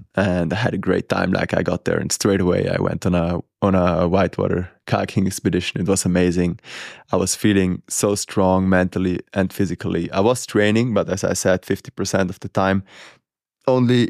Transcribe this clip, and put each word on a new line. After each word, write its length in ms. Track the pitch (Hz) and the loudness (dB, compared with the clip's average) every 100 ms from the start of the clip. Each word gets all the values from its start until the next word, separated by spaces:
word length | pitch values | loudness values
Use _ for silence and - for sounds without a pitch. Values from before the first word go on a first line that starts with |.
| - | -8
and 380 | - 95 90 85 | -2 0 0 0
I 40 | 95 | -2
had 180 | 120 | -2
a 40 | 95 | -2
great 300 | 92 92 - | -2 -2 0
time. 240 | 95 92 | -2 0
Like, 220 | 95 85 | 0 0
I 80 | 87 | -2
got 240 | 87 87 - | 0 -2 -2
there 100 | 82 | -2
and 160 | - | -2
straight 300 | - 104 98 | -2 2 2
away 260 | 90 50 95 | 2 0 0
I 100 | - | 0
went 280 | 95 87 92 | -2 -2 0
on 80 | |
a, 260 | 87 85 87 - _ | 0 0 -4 -8 _
on 120 | 101 | 2
a 320 | 95 90 85 87 | 2 2 2 2
whitewater 640 | 95 90 - 95 90 92 _ - | 2 0 0 -2 -2 -4 _ -4
kayaking 400 | 104 98 - 95 | -2 -2 -2 -2
expedition. 540 | - 101 90 - - | -2 -2 -2 -2 -4
It 80 | 92 | 0
was 160 | 95 | 0
amazing. 560 | 95 87 90 87 87 - - - - - - | 2 2 2 2 0 -4 -12 -16 -16 -18 -4
I 60 | 95 | -2
was 180 | 92 | -2
feeling 460 | - 107 98 92 87 - | 0 2 2 2 -2 -6
so 280 | - 104 101 | -2 0 -2
strong 520 | - - 92 92 92 | -2 0 2 4 4
mentally 520 | 92 90 95 92 87 - | 2 2 0 -2 -4 -4
and 180 | 101 92 | -4 -2
physically. 600 | - 92 87 92 85 85 | -2 -4 -4 -4 -4 -2
I 80 | 95 | 0
was 240 | 107 127 | 2 0
training, 480 | - 107 104 110 123 | -2 0 2 2 0
but 160 | 101 82 | 0 -2
as 160 | 95 | -2
I 80 | 92 | -2
said, 320 | 92 95 92 | 0 0 0
fifty 260 | - 98 - | -2 -6 -6
percent 380 | - 98 98 92 | -8 -2 -2 -2
of 100 | - | -4
the 80 | 98 | -8
time 340 | - 95 98 - - - - _ _ _ _ - | -2 0 0 -4 -16 -20 -20 _ _ _ _ 0
only 380 | 127 120 123 | 2 4 2